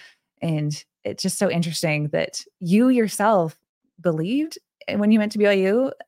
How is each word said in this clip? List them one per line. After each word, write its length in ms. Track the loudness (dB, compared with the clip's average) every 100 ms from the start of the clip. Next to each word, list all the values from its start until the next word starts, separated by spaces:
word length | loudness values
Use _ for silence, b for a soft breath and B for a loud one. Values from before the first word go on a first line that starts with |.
| B B _ _
And 400 | -4 -2 -2 -6 -12 _
it's 180 | -18 -8
just 160 | -6 -2
so 140 | 0
interesting 560 | 0 -2 -2 -2 -2 -2
that 360 | -2 -4 -8 -16 _
you 260 | 0 4 4
yourself 720 | 4 0 0 2 2 0 -4 _ _ _ _
believed, 580 | -2 -2 -2 -2 -4 -8 _ _ -6
and 140 | -2
when 100 | 4
you 80 | 4
went 140 | 2
to 40 | 2
B 80 | 2
Y 60 |
U, 400 | 4 2 2 -2 -4